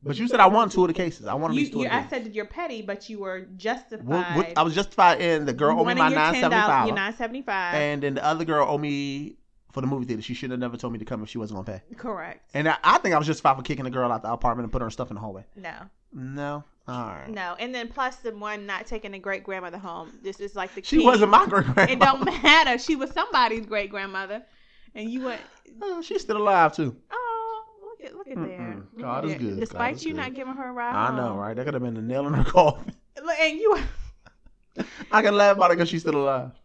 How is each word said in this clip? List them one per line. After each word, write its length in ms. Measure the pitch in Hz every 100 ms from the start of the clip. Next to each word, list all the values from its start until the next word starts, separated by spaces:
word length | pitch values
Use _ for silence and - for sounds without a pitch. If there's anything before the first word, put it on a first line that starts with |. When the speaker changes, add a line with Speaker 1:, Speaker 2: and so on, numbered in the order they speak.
Speaker 1:
But 160 | - -
you 80 | 240
said 120 | 247
I 60 | 190
won 220 | 214 220
two 140 | 180
of 40 | 180
the 40 |
cases. 320 | 165 175 - 104
I 80 |
won 180 | 120 160
Speaker 2:
You, 60 | 254
Speaker 1:
these 100 | 285
two 80 | 220
Speaker 2:
you, 60 | 254
Speaker 1:
of 40 |
the 60 | 240
Speaker 2:
I 20 |
Speaker 1:
cases. 80 | 277
Speaker 2:
said 140 | 269 226
that 100 | 208
you're 100 | 214
petty, 380 | - 349 233
but 260 | 202 202 -
you 100 | 214
were 280 | 190 185 185 185
justified. 480 | 208 254 - 214 117
Speaker 1:
What, 300 | 165 180 -
what, 220 | - -
I 40 |
was 140 | 165 160
justified 440 | 202 - 185 160
in 260 | 175 160 147
the 80 |
girl 180 | 127 147 226
owed 80 | -
me 80 | 240
Speaker 2:
Wanting 200 | 160 160
Speaker 1:
my 160 | 156
Speaker 2:
your 20 |
ten 180 | 226 -
dollars, 0 |
Speaker 1:
nine 20 | 226
seventy-five. 260 | 208 139 -
Speaker 2:
your 80 | -
nine 180 | 196 226
seventy-five. 600 | 233 247 262 196 180 160
Speaker 1:
And 280 | 147 147
then 100 | 143 135
the 80 | 147
other 200 | 160 160
girl 220 | 151 139
owed 120 | 147
me 560 | 147 143 143 139 147 - _ _ _
for 100 | -
the 60 | 131
movie 180 | 139 123
theater. 160 | 110
She 140 | 110 120
should 160 | 135
have 80 | 127
never 180 | 123 117
told 160 | 123
me 60 | 113
to 60 | 107
come 180 | 120
if 60 | 107
she 100 | 120
wasn't 260 | 107 104 92
gonna 140 | 95
pay. 160 | _ 233
Speaker 2:
Correct. 500 | 247 196 165 - _
Speaker 1:
And 160 | 139 151
I, 80 | 151
I 160 | - 220
think 160 | 202 160
I 20 |
was 80 | 151
justified 320 | 156 156 135
for 60 |
kicking 200 | 127 143 131
the 40 |
girl 220 | 127 123
out 100 | 113
the 100 | 110
apartment 340 | 117 123 117 120
and 60 |
putting 140 | 123 117
her 60 |
stuff 180 | - 127
in 60 | 104
the 60 |
hallway. 220 | 107 95 104 -
Speaker 2:
No. 180 | 180 - 196 _ _
Speaker 1:
No? 500 | 277 131 139 143 147 147 _ -
All 200 | 127 117
right. 220 | 85 67
Speaker 2:
No. 260 | 214 180 175
And 140 | 240
then 140 | 254 233
plus 300 | 277 254 254
the 140 | 233 208
one 300 | 208 208 202
not 180 | 190 -
taking 280 | 220 202
the 60 | 196
great 240 | 190 196
grandmother 360 | 196 190 180 190
home. 320 | 190 170 160 -
This 180 | 190 196
is 160 | 202 202
like 200 | 190 -
the 80 |
Speaker 1:
She 140 | - -
Speaker 2:
key. 40 | 226
Speaker 1:
wasn't 260 | 240 208
my 160 | 214 381
great 180 | 196 -
grandmother. 260 | - 247
Speaker 2:
It 80 | 262
don't 240 | 277 262 370 -
matter. 340 | 294 311 294 247
She 180 | - 302
was 140 | 262
somebody's 560 | - 381 320 240 220 208
great 240 | 214 202
grandmother. 540 | 202 196 190 190 214 247 _ _ _ -
And 160 | - 220
you 140 | 254
went. 180 | 254 226 - _ _ 226
Speaker 1:
Oh, 220 | 403 349
she's 180 | 330 403
still 160 | - 214
alive 380 | 208 190 160 -
too. 200 | 147 120 _
Speaker 2:
Oh, 520 | 427 480 453 453 440 440 440
look 260 | 415 453 -
at, 60 | -
look 120 | 392
at 100 | -
Speaker 1:
Mm-mm. 100 | 165
Speaker 2:
there. 300 | - 117 101 98 110
Speaker 1:
God 240 | 123 127 156
is 60 |
Speaker 2:
Yeah. 60 | 151
Speaker 1:
good. 200 | 117 98
Speaker 2:
Despite 200 | 226 -
Speaker 1:
God 140 | 233 294
is 100 | 320
Speaker 2:
you 80 |
Speaker 1:
good. 40 | 311
Speaker 2:
not 120 | 262 262
giving 180 | 262
her 160 | 262 254
a 20 |
ride 240 | 247 240 104
Speaker 1:
I 200 | 117 131
know, 120 | 123
Speaker 2:
home. 80 | 101
Speaker 1:
right? 160 | 101 113
That 100 | 135
could 80 |
have 100 | 143
been 120 | 123 113
the 60 |
nail 240 | 110 127 143
in 60 |
her 100 | 147
<laughs> 60 | 131
coffin. 440 | 180 156 - - - _ -
Speaker 2:
Look, 180 | 311 302
and 180 | 320 311
you 180 | 427 415 - - - - - _ - _ _ - - - -
Speaker 1:
I 100 | 214
can 140 | 214 202
laugh 220 | 202 196
about 140 | 180
it 60 | 175
'cause 120 | 170
she's 120 | 170
still 140 | 160 151
alive. 360 | 139 135 127 -